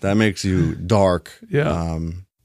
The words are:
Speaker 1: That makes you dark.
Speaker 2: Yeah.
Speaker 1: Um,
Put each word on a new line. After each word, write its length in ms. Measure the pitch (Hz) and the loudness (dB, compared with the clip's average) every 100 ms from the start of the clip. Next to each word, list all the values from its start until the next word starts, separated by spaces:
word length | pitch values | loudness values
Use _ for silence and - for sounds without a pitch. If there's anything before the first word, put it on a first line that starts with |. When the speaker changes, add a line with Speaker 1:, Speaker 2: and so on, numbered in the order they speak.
Speaker 1:
That 160 | 98 104 | 0 2
makes 260 | 110 95 | 2 0
you 300 | 95 92 82 80 | -2 0 0 -4
dark. 560 | 87 104 95 87 - - 226 | 0 4 4 2 -4 -20 -4
Speaker 2:
Yeah. 220 | 143 143 | -2 0
Speaker 1:
Um, 560 | 82 82 82 82 87 - _ | -2 -4 -4 -6 -10 -16 _